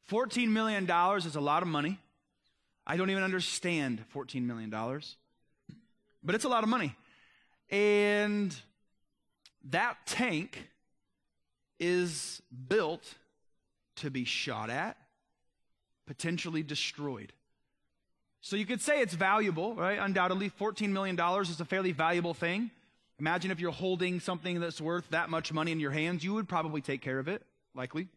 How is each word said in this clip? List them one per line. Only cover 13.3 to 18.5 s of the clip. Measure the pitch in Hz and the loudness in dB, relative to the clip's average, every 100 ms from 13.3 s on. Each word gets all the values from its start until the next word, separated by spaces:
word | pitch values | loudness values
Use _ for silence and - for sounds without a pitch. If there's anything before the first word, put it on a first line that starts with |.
| _ _ _ _ _ _ - | _ _ _ _ _ _ -8
to | 147 | -4
be | 131 | -2
shot | 123 - 143 110 113 | -2 -2 -2 -4 -4
at, | 127 202 - _ _ _ _ _ _ _ _ _ _ - | -4 -4 -8 _ _ _ _ _ _ _ _ _ _ -18
potentially | 139 165 165 175 160 | -6 -4 -2 -2 -4
destroyed. | 147 143 - - 147 117 69 - _ _ _ _ _ _ _ _ _ _ | -4 -4 -4 -4 -6 -6 -12 -20 _ _ _ _ _ _ _ _ _ _
So | - | -6